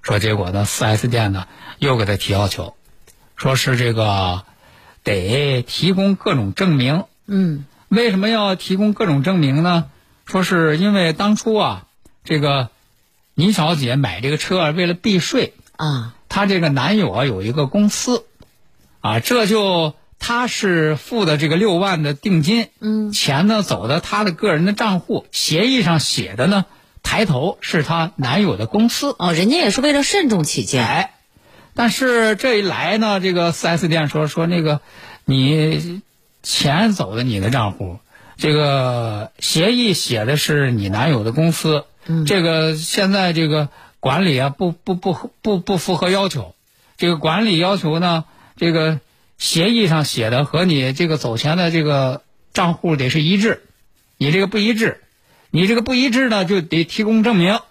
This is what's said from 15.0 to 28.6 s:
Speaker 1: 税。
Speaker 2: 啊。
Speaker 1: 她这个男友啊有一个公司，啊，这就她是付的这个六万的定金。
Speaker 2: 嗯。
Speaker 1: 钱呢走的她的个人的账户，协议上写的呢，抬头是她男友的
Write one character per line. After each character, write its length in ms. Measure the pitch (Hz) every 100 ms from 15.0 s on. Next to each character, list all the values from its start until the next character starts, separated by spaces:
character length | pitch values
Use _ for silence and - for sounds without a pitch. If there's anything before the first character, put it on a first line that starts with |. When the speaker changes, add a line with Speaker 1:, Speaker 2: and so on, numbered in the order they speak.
| 233 190
Speaker 1:
税。 340 | - 269 180 - - _
Speaker 2:
啊。 360 | 160 135 117 - -
Speaker 1:
她 180 | - 202
这 140 | 190
个 80 | 165
男 300 | 135 135 214
友 140 | 160
啊 140 | 98 139
有 160 | 98
一 100 | 101
个 140 | 135 143
公 200 | 202 208
司， 360 | - - 247 - _ - _ _ _ _ _
啊， 200 | 104 110
这 240 | - 247 214
就 500 | 220 196 180 160 - _ -
她 280 | - 240 247
是 500 | - 202 175 156 151
付 280 | - 240 190
的 120 | 151
这 100 | 147
个 80 | 160
六 200 | 220 170
万 280 | 196 175
的 100 | 147
定 280 | 147 220 175
金。 260 | 147 226 220 _
Speaker 2:
嗯。 320 | 214 214 214
Speaker 1:
钱 340 | 208 - 139 196
呢 160 | 220
走 240 | 190 117 107
的 140 | 151
她 240 | - 208 208
的 80 |
个 200 | 165 214
人 120 | 156 180
的 80 |
账 260 | 208 226 185
户， 260 | - 208 -
协 360 | - - 156 226
议 160 | 262
上 160 | 175 165
写 360 | - - 110 101
的 120 | 135
呢， 180 | 202 180 - _ -
抬 220 | - 156 208
头 320 | 131 160 -
是 240 | - 180
她 300 | 143 170 165 -
男 260 | 127 151
友 140 | 202
的 100 | 98